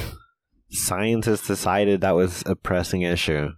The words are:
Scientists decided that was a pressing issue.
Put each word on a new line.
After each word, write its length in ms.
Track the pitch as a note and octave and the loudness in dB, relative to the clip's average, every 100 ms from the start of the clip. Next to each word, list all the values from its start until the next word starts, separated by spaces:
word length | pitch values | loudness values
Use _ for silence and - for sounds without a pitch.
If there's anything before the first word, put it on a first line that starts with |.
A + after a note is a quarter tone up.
| - - _ _ _ _ _ | -6 -12 _ _ _ _ _
Scientists 760 | - - F#2 A2 A2+ A2 G#2+ - | -6 -4 -2 0 0 2 0 0
decided 540 | G2 F#2 G2 G2+ G2 | -2 0 2 4 2
that 140 | F#2+ F2 | 4 4
was 280 | F#2 F2 - | 2 -2 -4
a 100 | F#2+ | -4
pressing 460 | - F2+ F2 F#2 | -2 -2 0 -2
issue. 460 | F2 E2+ - D2+ D2 | 0 0 0 -2 -2